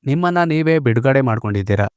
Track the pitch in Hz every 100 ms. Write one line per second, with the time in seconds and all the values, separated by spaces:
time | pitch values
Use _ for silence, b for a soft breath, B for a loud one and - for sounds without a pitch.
0 | 135 151 175 175 170 156 160 160 127 113
1 | 135 135 127 107 107 101 98 101 101